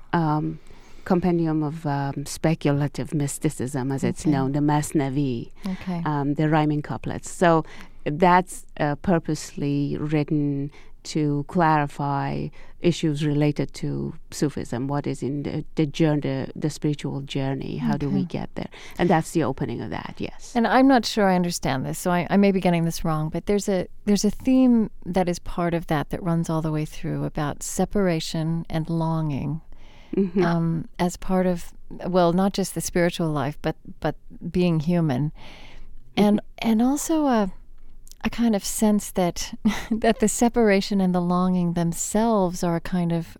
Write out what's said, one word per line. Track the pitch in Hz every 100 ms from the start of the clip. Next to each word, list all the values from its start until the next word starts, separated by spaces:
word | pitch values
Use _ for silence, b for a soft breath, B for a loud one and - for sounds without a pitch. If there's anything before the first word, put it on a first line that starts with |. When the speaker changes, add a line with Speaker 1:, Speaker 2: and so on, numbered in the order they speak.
| B
Speaker 1:
um, | 170 160 151 160 160 b b b -
compendium | - 180 180 170 165 156
of, | 151 160 151
um, | 143 139 139 139
speculative | - 160 160 147 143 143 - 123
mysticism, | 151 143 - - - 127 147 131
as | 135
it's | 120 -
Speaker 2:
Okay. | 156
Speaker 1:
known, | 139 131
the | 143
Masnavi, | 147 151 151 156 135 135 139 120 - - 190
Speaker 2:
Okay. | 185 - 175
Speaker 1:
um, | 160 147 143
the | 143 156
rhyming | 156 151 151
couplets. | - 113 - - -
So | - 175 160 - B B B
that's, | - 151 180 180 185 - - -
uh, | 151 143
purposely | - 165 - 156 - - 143 143 143 147
written | 151 156 147 151 143 139 143 B B -
to | - 160 147 143 143
clarify | 185 160 156 147 - 143 139 139 147 147 b b -
issues | 175 160 160 143
related | 156 147 147 143 135
to | - 147 139 139 - -
Sufism. | - 147 - - 120 135
What | 143 139
is | 139
in | 123 147
the, | 143 156 - -
the | 156
jour-, | - 160 147
the, | 139 135 -
the | - 156
spiritual | - 151 147 139 139
journey? | 139 147 135 135 - -
How | 151 -
do | 143
we | 135
Speaker 2:
Okay. | 175 -
Speaker 1:
get | - -
there? | - B B -
And | 175
that's | 165 -
the | 170
opening | 123 139 135 117
of | 113
that, | 85 - -
yes. | - - -
Speaker 2:
And | 240 220
I'm | 226 269
not | 262 -
sure | 226 196
I | 180
understand | 175 170 151 131 143
this, | 156
so | 180
I, | 175 170
I | 196
may | 202
be | 190
getting | 180 170
this | 165 -
wrong, | 165 156 156
but | 170 -
there's | 202 202
a, | 190 - -
there's | - 202
a | 208
theme | - - 262 254 233 202 - -
that | 175 175
is | 170
part | - - 170
of | 165 -
that | 156 139
that | -
runs | 175 165 170
all | 160
the | 160
way | 151
through | 156 - 156 143
about | 147 - 147 -
separation | - - 185 208 185 160 - 165 160 165 165
and | 165 156
longing, | 165 165 160 156 135 151 160 - B B B B -
Speaker 1:
Mm-hmm. | 196 190
Speaker 2:
um, | 175 170 165 165 - -
as | 180 -
part | - 185 185
of, | 175 - - - - -
well, | 180 170
not | 180 196
just | 196 185
the | 170
spiritual | - 180 175 - 165
life, | 147 135 143
but, | 160 - - -
but | 156 - - - 170
being | 180 180 160
human. | 151 175 160 - 147 B B B B B B - - -
And, | 208 208
Speaker 1:
Mm-hmm. | - - 226
Speaker 2:
and | 220
also | 247 285 - 320 294
a, | 233 196 - - - - - - -
a | 214
kind | - 233 202
of |
sense | - - 214 208 -
that, | - 175 - - - 214
<laughs> | - -
that | 220 226 214
the | 214
separation | - 233 240 220 196 - 202
and | 185
the | 180
longing | 175 180 185 180 175
themselves | 170 170 165 - 214 226 214 180 175
are | 180 170
a |
kind | - 180 170
of | 170 170 -